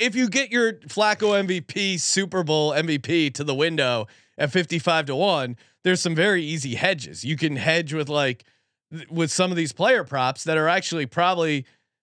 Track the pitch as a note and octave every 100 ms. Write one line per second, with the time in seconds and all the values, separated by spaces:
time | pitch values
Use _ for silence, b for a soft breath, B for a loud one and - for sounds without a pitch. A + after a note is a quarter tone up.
0 | A#3+ A3 A#3+ C4 B3 A#3+ A3+ A3+ - G3+
1 | G#3+ G#3 G#3 G3+ F#3+ F3+ - G#3 G3 F3
2 | - G3 F#3+ F#3 D#3 D#3 D3+ C#3+ E3 D3
3 | C3+ E3+ D3 B2 D3 C3+ E3 D#3 B2+ A#2
4 | G#2+ b b b C#3+ F#3 E3+ E3+ F3 D#3+
5 | C#3+ C3+ G3 D#3+ B2 A#2+ b b F#3 F3+
6 | F3 D#3+ G3+ F#3 D3+ D#3+ C3 A2 F#3 E3+
7 | E2 E2 B2 D#3 D3+ C3 B2 E3 D3+ D#3
8 | C#3+ D3 C#3 B2 _ _ _ _ _ D#3+
9 | C3+ E3 D#3+ - F#3 E3+ D3+ - G#3 B3
10 | C3+ C#3 B2+ C3+ D#3+ D#3+ D#3 F#3 - E3
11 | C3 E3+ F3 F3+ E3 C#3+ - b b _